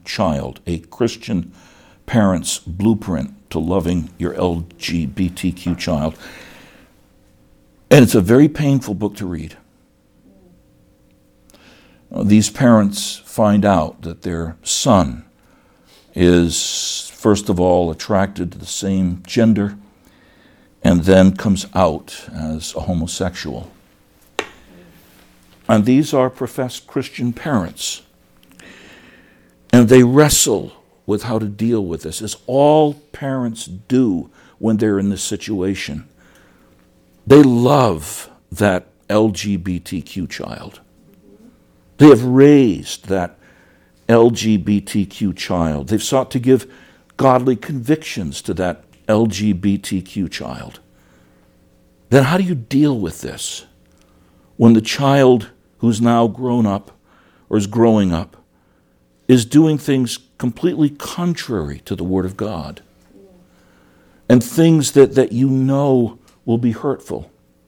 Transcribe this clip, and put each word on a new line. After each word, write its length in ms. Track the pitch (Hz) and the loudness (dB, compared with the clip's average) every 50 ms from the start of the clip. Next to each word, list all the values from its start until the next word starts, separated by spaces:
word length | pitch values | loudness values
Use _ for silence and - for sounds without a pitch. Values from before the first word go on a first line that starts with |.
| _ | _
child, 560 | - - - 101 85 76 69 69 64 62 - _ | -12 -6 -4 -4 -2 -2 -4 -6 -10 -12 -12 _
a 140 | - 85 80 | -8 -8 -8
Christian 720 | - _ - - 117 117 - - - 113 110 85 - - - - - - _ _ _ _ _ _ _ | -10 _ -6 -4 -4 -4 -4 -8 -10 -6 -6 -6 -6 -8 -14 -20 -20 -20 _ _ _ _ _ _ _
parent's 540 | - - 117 104 95 92 85 - - - - | -4 0 0 2 2 0 -2 -4 -6 -10 -10
blueprint 880 | - - 85 92 98 113 110 104 - 98 87 69 67 69 - - _ _ | -10 -12 -8 -2 0 0 0 0 -2 -6 -6 -6 -6 -8 -12 -18 _ _
to 100 | - 80 | -8 -6
loving 520 | 80 82 92 98 80 87 90 87 80 82 - - | -4 -2 -2 -2 -2 -2 -2 -4 -4 -8 -10 -8
your 160 | 85 85 - | -8 -8 -4
L 320 | - 90 90 85 85 85 - - | -4 -4 -2 -2 -4 -8 -12 -14
G 300 | - - - 85 85 80 | -12 -10 -6 -4 -4 -4
B 240 | 67 - - 92 85 | -6 -4 -4 -4 -4
T 200 | 87 - - 82 | -4 -4 -6 -6
Q 240 | 82 - - 90 85 | -6 -6 -8 -8 -8
child. 400 | - - 85 80 73 73 80 - - - - - - - - - - - - _ _ _ _ _ _ _ _ _ _ _ _ _ _ _ _ _ _ _ _ _ _ _ _ | -6 -4 -4 -4 -2 -4 -6 -8 -10 -18 -20 -20 -20 -20 -20 -20 -20 -20 -20 _ _ _ _ _ _ _ _ _ _ _ _ _ _ _ _ _ _ _ _ _ _ _ _
And 140 | 123 147 120 | 6 6 6
it's 100 | - - | 6 4
a 60 | 113 | 2
very 300 | 92 92 117 135 151 156 | 4 4 6 6 6 4
painful 420 | 151 - 151 143 139 131 - - 101 | 2 0 0 0 0 0 -2 -4 -6
book 240 | 95 107 98 - | -6 -6 -8 -8
to 100 | - 104 | -8 -10
read. 300 | 90 87 80 78 85 - - _ _ _ _ _ _ _ _ _ _ _ _ _ _ _ _ _ _ _ _ _ _ _ _ _ _ _ _ _ _ _ _ _ _ _ _ _ _ _ _ _ _ _ _ _ _ _ _ _ _ - | -10 -10 -10 -12 -14 -16 -20 _ _ _ _ _ _ _ _ _ _ _ _ _ _ _ _ _ _ _ _ _ _ _ _ _ _ _ _ _ _ _ _ _ _ _ _ _ _ _ _ _ _ _ _ _ _ _ _ _ _ -8
Uh, 100 | - 104 | -4 0
these 280 | 101 104 107 104 - | 4 4 4 4 2
parents 640 | - - 131 120 117 107 101 101 101 - - - - | -2 0 2 4 4 4 2 0 -2 -6 -10 -10 -12
find 480 | - - - - - 110 104 104 104 95 | -14 -16 -10 -2 0 2 2 2 2 2
out 380 | 104 98 85 76 - - - - | 2 2 0 0 -4 -8 -12 -14
that 180 | 82 85 - | -14 -14 -10
their 380 | - 92 87 82 82 82 82 - _ | -10 -8 -6 -6 -6 -8 -10 -12 _
son 640 | - - - - 143 113 95 82 69 60 - - _ _ _ _ _ _ _ _ _ _ _ _ _ _ _ _ _ _ | -6 -6 -4 0 2 2 2 2 0 -4 -10 -16 _ _ _ _ _ _ _ _ _ _ _ _ _ _ _ _ _ _
is, 960 | - 87 87 87 87 87 85 - - - - - - - - - - - - - | 2 2 4 4 4 2 0 -2 -6 -6 -8 -8 -8 -8 -8 -10 -10 -12 -16 -18
first 340 | - - 110 104 101 101 - | -4 0 0 0 0 -2 -4
of 100 | 98 87 | -2 0
all, 320 | 90 92 87 90 87 82 | 0 2 2 2 0 -2
attracted 640 | 80 - - - 107 95 98 98 98 - 90 87 - | -6 -8 -6 -4 -2 -2 -2 -4 -4 -8 -10 -10 -10
to 60 | - | -14
the 80 | 78 | -14
same 560 | - - - - 98 95 95 92 90 87 90 - | -14 -12 -8 -6 -4 -2 -2 -2 -2 -4 -6 -10
gender, 520 | - - 117 113 113 110 101 101 101 101 - - _ _ _ _ _ _ _ _ _ _ _ _ _ _ _ _ _ _ _ - | -6 -2 0 2 2 2 2 -2 -4 -8 -12 -20 _ _ _ _ _ _ _ _ _ _ _ _ _ _ _ _ _ _ _ 0
and 220 | - 90 85 80 | 0 2 2 4
then 300 | 92 95 95 92 95 92 | 4 6 6 6 6 4
comes 300 | - - 110 95 87 - - - | 2 -2 -2 -2 -2 -4 -6 -2
out 540 | 95 92 82 76 76 - - - - - - | 0 0 0 0 -4 -10 -16 -20 -20 -20 -16
as 440 | 78 78 78 78 78 80 80 - - | -14 -10 -8 -8 -8 -8 -10 -12 -12
a 60 | - | -10
homosexual. 920 | 82 95 90 82 78 78 - - 92 90 - - - 80 62 58 - - - _ _ _ _ _ _ _ _ _ _ _ _ - - - - _ _ 180 180 - 90 170 _ _ _ _ _ _ _ _ _ _ _ _ _ _ _ - | -6 -4 -4 -4 -4 -6 -6 -6 -6 -8 -8 -8 -12 -10 -12 -12 -14 -16 -20 _ _ _ _ _ _ _ _ _ _ _ _ -12 -12 -12 -18 _ _ _ -20 -20 -20 -20 _ _ _ _ _ _ _ _ _ _ _ _ _ _ _ 0
And 140 | 113 110 101 | 2 2 4
these 300 | 123 127 139 151 - - | 4 2 2 2 2 0
are 160 | 135 127 127 | 0 0 0
professed 560 | 127 - 131 117 - - 127 127 - - - | -2 -8 -10 -10 -6 -8 -8 -8 -8 -12 -18
Christian 480 | - - 143 127 - - - 123 120 117 | -8 -8 -8 -8 -8 -8 -6 -6 -6 -6
parents. 640 | - - 160 143 107 82 - - - - - - - - _ _ _ _ _ _ _ _ _ _ - - - - - - - - - - - - _ _ _ _ _ _ _ _ _ _ _ | -6 -6 -4 -2 -2 -2 -4 -8 -12 -12 -10 -12 -12 -16 _ _ _ _ _ _ _ _ _ _ -20 -20 -20 -20 -20 -20 -20 -20 -20 -20 -20 -20 _ _ _ _ _ _ _ _ _ _ _
And 200 | - 123 120 107 | 4 4 6 8
they 120 | 127 131 123 | 8 6 6
wrestle 720 | 120 131 143 151 143 143 - - 139 110 90 - - - _ _ _ _ _ _ | 6 4 4 4 4 2 0 0 0 0 -2 -4 -8 -14 _ _ _ _ _ _
with 200 | - 104 101 - | -4 -4 -4 -4
how 140 | 120 117 110 | -4 -4 -4
to 60 | 110 | -4
deal 400 | 101 101 104 110 117 120 110 98 | -6 -6 -4 -2 0 0 0 -2
with 200 | 87 80 80 - | -4 -6 -8 -8
this, 180 | 78 85 - 107 | -10 -12 -10 -10
as 160 | 104 - - _ | -12 -12 -12 _
all 480 | - 123 139 143 147 151 156 151 147 143 | -4 0 2 4 4 4 4 2 2 -2
parents 720 | - _ _ - - 143 135 135 131 123 117 113 - - | -6 _ _ -16 -12 -8 -8 -6 -6 -6 -6 -8 -10 -14
do 640 | - 90 95 - - 127 127 131 110 92 82 65 - _ _ _ _ _ _ | -16 -16 -18 -6 -2 0 2 2 2 0 -4 -6 -10 _ _ _ _ _ _
when 200 | - 110 110 104 | -2 -2 0 0
they're 200 | 110 107 101 98 | 0 0 0 0
in 120 | 98 101 | 0 -2
this 120 | 98 87 - | -4 -4 -6
situation. 840 | - 104 95 - - 110 95 90 98 98 95 - - 73 76 - - _ _ _ _ _ _ _ _ _ _ _ _ _ _ _ _ _ _ _ _ _ _ _ | -8 -8 -10 -8 -8 -6 -4 -4 -4 -4 -6 -8 -10 -12 -14 -14 -18 _ _ _ _ _ _ _ _ _ _ _ _ _ _ _ _ _ _ _ _ _ _ _
They 160 | - 139 151 147 | 6 8 8 8
love 880 | 131 120 120 120 127 147 143 127 110 87 78 76 - - - - - _ _ _ _ | 8 4 2 2 2 4 4 2 2 0 -4 -8 -12 -14 -16 -16 -20 _ _ _ _
that 360 | 87 87 107 104 92 90 - _ _ _ _ _ | -6 -2 0 0 0 -2 -6 _ _ _ _ _
L 180 | 101 104 110 110 | 0 2 2 0
G 300 | 98 85 - 104 101 87 | -2 -4 -6 -4 -6 -4
B 200 | 85 95 90 85 | -4 -6 -6 -6
T 220 | - - - 80 | -8 -8 -10 -10
Q 260 | 73 - - 95 87 | -10 -10 -10 -10 -10
child. 540 | - - - - - - - - - - - _ _ _ _ _ _ _ _ _ _ - _ - - _ _ _ _ _ _ _ _ _ - | -10 -10 -12 -12 -12 -12 -14 -16 -18 -20 -20 _ _ _ _ _ _ _ _ _ _ -20 _ -20 -20 _ _ _ _ _ _ _ _ _ 8
They 100 | 143 151 | 10 10
have 160 | 131 107 123 | 10 8 6
raised 840 | 127 127 131 139 147 147 139 131 110 87 82 - - - - - - | 2 4 6 8 8 8 6 6 4 2 -2 -6 -12 -14 -14 -6 -4
that 300 | 95 92 87 87 - _ _ _ _ _ _ _ _ _ _ _ _ _ _ - | -4 -4 -4 -6 -10 _ _ _ _ _ _ _ _ _ _ _ _ _ _ 2
L 220 | 117 117 117 123 | 4 6 6 4
G 260 | 117 113 107 110 107 | 4 2 0 0 0
B 240 | 98 82 104 104 101 | 0 0 0 -2 -2
T 240 | 98 - - 104 98 | -2 -4 -4 -4 -4
Q 300 | - - - 113 98 87 | -4 -6 -6 -6 -6 -4
child. 540 | - - - 98 87 82 78 76 71 69 80 | -6 -6 -4 -2 -2 -2 -2 -2 -4 -4 -4
They've 140 | 107 104 - | -4 -4 -2
sought 280 | - 139 131 127 - | -2 -2 -2 -2 -2
to 80 | - 131 | -6 -4
give 340 | 120 131 131 123 - - - - - _ _ _ _ _ _ - | 2 2 2 2 2 -6 -18 -20 -20 _ _ _ _ _ _ 0
godly 380 | 127 135 127 123 123 131 127 | 2 2 2 4 2 0 -2
convictions 840 | 113 - - 147 131 113 127 156 156 - - - 147 139 110 67 - | -4 -6 -8 -10 -8 -2 -2 -2 -2 -2 -10 -10 -8 -8 -8 -10 -10
to 140 | - - 92 | -8 -8 -6
that 300 | 87 92 87 85 - _ _ _ _ _ | -4 -4 -6 -6 -8 _ _ _ _ _
L 200 | - 107 107 117 | 0 0 2 2
G 260 | 110 95 95 104 107 98 | 0 -2 -2 -2 -2 -2
B 240 | 87 98 101 98 | -2 -2 -2 -2
T 240 | 101 - - 101 92 | -2 -4 -6 -8 -8
Q 300 | 85 - - 104 92 - | -8 -8 -8 -8 -8 -8
child. 500 | - - - - 64 60 - - - - _ _ _ _ _ _ _ _ _ _ _ _ _ _ _ _ _ _ _ _ _ _ _ _ _ _ | -8 -10 -12 -12 -12 -14 -16 -18 -20 -20 _ _ _ _ _ _ _ _ _ _ _ _ _ _ _ _ _ _ _ _ _ _ _ _ _ _
Then 140 | 117 139 135 | 4 4 4
how 160 | 135 170 185 | 4 2 0
do 40 | 196 | 0
you 100 | 180 180 | -2 -4
deal 440 | 127 113 - 139 135 147 147 135 113 | -6 -6 -4 0 2 2 2 0 -2
with 220 | 95 80 - - | -4 -8 -8 -10
this 460 | - - - - - - - - - _ _ _ _ _ _ _ _ _ _ _ _ _ _ _ _ _ _ | -12 -14 -12 -12 -12 -12 -12 -14 -16 _ _ _ _ _ _ _ _ _ _ _ _ _ _ _ _ _ _
when 160 | - 117 117 117 | 4 4 6 6
the 80 | 110 | 6
child 720 | 110 - - - 143 135 139 143 135 127 123 113 - - - _ _ _ _ _ | 2 -2 -4 -2 0 2 4 4 6 6 4 4 0 -6 -16 _ _ _ _ _
who's 200 | - 117 113 107 | -2 -2 0 0
now 260 | 120 117 120 117 117 | 0 2 2 2 0
grown 400 | 113 104 117 127 123 120 123 113 | 0 -2 -6 -6 -2 0 0 0
up 240 | 101 98 101 - - _ _ _ _ _ _ _ _ _ _ _ _ | 0 -2 -4 -8 -12 _ _ _ _ _ _ _ _ _ _ _ _
or 80 | - | -2
is 120 | 107 101 98 | -2 -2 -2
growing 440 | 104 117 113 117 110 107 98 92 85 | 0 2 4 4 4 4 2 0 0
up 240 | 82 90 - - _ _ _ _ _ _ _ _ _ _ _ _ _ _ _ _ _ _ - | -4 -6 -8 -16 _ _ _ _ _ _ _ _ _ _ _ _ _ _ _ _ _ _ 4
is 160 | 127 123 110 | 4 4 4
doing 340 | 113 - 147 160 156 151 139 | 4 4 4 4 4 2 -2
things 400 | - 147 135 131 127 120 - - - _ _ | -2 -2 -2 0 -2 -4 -6 -10 -14 _ _
completely 540 | - - 123 117 - - 180 - - 151 143 | -8 -6 -6 -6 -4 -4 -4 0 0 -2 -2
contrary 880 | 143 - - - - - 175 175 165 - - - 117 95 76 71 71 - | -2 -6 -12 -12 -8 -6 -4 -4 -4 -4 -6 -6 -6 -4 -4 -6 -10 -12
to 160 | - - 98 | -10 -10 -8
the 80 | 95 87 | -6 -4
Word 220 | 90 92 95 92 | -4 -2 -2 -2
of 120 | 92 95 | -4 -6
God 460 | - 98 107 104 82 73 73 - - _ _ _ _ _ _ _ - - 190 _ _ _ _ _ _ _ _ _ _ _ _ _ _ _ _ _ _ _ - | -8 -8 -8 -8 -10 -12 -12 -16 -18 _ _ _ _ _ _ _ -20 -20 _ _ _ _ _ _ _ _ _ _ _ _ _ _ _ _ _ _ _ _ 2
and 140 | 123 123 113 | 2 2 2
things 480 | - - 160 165 165 160 156 135 - | 0 0 2 4 4 4 4 2 2
that, 240 | - 143 135 123 - | 6 6 6 6 6
that 160 | 135 127 - | 2 0 0
you 180 | 110 120 135 139 | 0 0 0 0
know 720 | 135 131 131 135 139 139 143 143 131 127 117 110 - - _ _ _ _ _ | 0 0 0 0 0 0 0 2 2 2 0 -2 -4 -12 _ _ _ _ _
will 140 | - 117 117 | -2 -2 0
be 140 | 123 120 110 | 0 -2 -2
hurtful? 580 | - - 143 131 - - - - - 87 - _ _ _ _ _ _ _ | -2 -4 -6 -6 -6 -8 -12 -12 -12 -12 -16 _ _ _ _ _ _ _